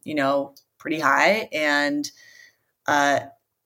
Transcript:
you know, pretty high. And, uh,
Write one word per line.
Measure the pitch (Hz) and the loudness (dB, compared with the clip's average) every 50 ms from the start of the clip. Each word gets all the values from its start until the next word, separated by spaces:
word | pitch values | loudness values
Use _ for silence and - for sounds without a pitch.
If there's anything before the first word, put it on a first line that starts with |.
| - | -12
you | - 151 | -6 -4
know, | 147 135 135 143 139 139 - - - - _ _ - | -2 0 0 0 0 -2 -6 -10 -20 -20 _ _ -12
pretty | - 151 156 160 | -8 -6 -4 0
high. | 151 139 139 139 147 170 202 - - - | 2 2 4 4 4 2 2 0 -2 -6
And, | - 156 151 147 147 143 143 143 147 147 143 - - - - - - - - - _ _ _ _ _ _ _ - | -6 -4 -2 0 0 0 0 0 -2 -4 -6 -8 -12 -18 -20 -20 -20 -20 -20 -20 _ _ _ _ _ _ _ 0
uh, | 147 143 143 143 139 123 - - - _ _ _ _ _ _ | 0 2 2 2 0 0 -2 -6 -14 _ _ _ _ _ _